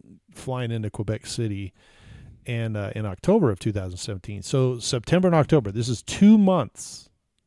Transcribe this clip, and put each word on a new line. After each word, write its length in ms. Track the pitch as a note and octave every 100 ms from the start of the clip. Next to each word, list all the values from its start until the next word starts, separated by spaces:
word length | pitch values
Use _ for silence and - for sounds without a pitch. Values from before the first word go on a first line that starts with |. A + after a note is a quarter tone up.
| - - _
flying 380 | - - B2+ A#2+
into 180 | A2+ G#2+
Quebec 380 | - G#2 G#2+ -
City 460 | - A2+ G2+ G2 - _ _ - - - - -
and, 300 | A#2 A2+ G#2+
uh, 140 | G2
in 100 | -
October 460 | G#2 F2+ - G#3+ D3
of 80 | F#2+
two 140 | A#2
thousand 260 | G2+ F#2 F2+
seventeen. 440 | - F#2+ - G2+
So 360 | - C3+ B2+ B2
September 500 | - B2+ - F3 F#3
and 60 |
October, 380 | E3 A#2+ D#3 G#2
this 160 | G#2 A#2+
is 140 | A2+
two 360 | - - G3+ A3
months, 720 | F#3+ F3+ A2 - - - - _ _ _